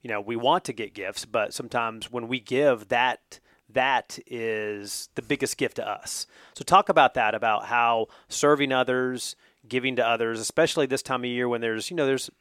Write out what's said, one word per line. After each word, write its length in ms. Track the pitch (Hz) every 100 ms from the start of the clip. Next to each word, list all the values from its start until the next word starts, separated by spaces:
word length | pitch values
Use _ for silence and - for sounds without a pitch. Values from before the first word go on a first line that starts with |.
you 80 | 120
know, 100 | 104
we 160 | 101 117
want 300 | 123 175 -
to 80 |
get 200 | 117 104
gifts, 300 | 104 95 -
but 300 | 117 113 104
sometimes 580 | - 120 120 113 110 -
when 160 | 120 117
we 140 | 127
give, 480 | - 127 143 117 98
that, 500 | 120 127 - _ - _ _ _
that 500 | 120 131 127 - - -
is 800 | 120 113 110 107 101 101 - - -
the 60 |
biggest 340 | - 139 131 -
gift 220 | 127 -
to 100 | 107
us. 400 | 101 - - - - -
So 120 | - -
talk 240 | 185 202
about 240 | 160 156
that, 200 | 127 107
about 340 | 107 113 104 -
how 400 | 120 117 113 110 - -
serving 460 | - 147 147 139
others, 640 | 131 127 127 127 123 - - _ _ 113
giving 300 | 127 131 127
to 100 | 113
others, 360 | 117 113 113
especially 460 | 139 - 160 160 135
this 160 | 135
time 180 | - 127
of 80 | 123
year 180 | 120 123
when 140 | 120
there's, 280 | 117 110 -
you 60 | 175
know, 100 | 139
there's 240 | 131 - _